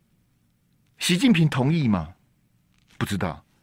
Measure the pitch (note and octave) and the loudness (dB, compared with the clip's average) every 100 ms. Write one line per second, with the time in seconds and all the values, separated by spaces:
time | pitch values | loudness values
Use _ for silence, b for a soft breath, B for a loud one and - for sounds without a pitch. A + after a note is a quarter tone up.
0 | _ _ _ _ _ _ _ _ _ - | _ _ _ _ _ _ _ _ _ -8
1 | - F3+ B3+ E3+ D#3 C#3 C3 E3+ C3 G2 | -2 2 4 4 2 0 0 0 0 0
2 | D#2 - _ _ _ _ _ _ _ - | -4 -14 _ _ _ _ _ _ _ -10
3 | - G2 F#2 C#2+ - _ | -6 -4 -6 -8 -16 _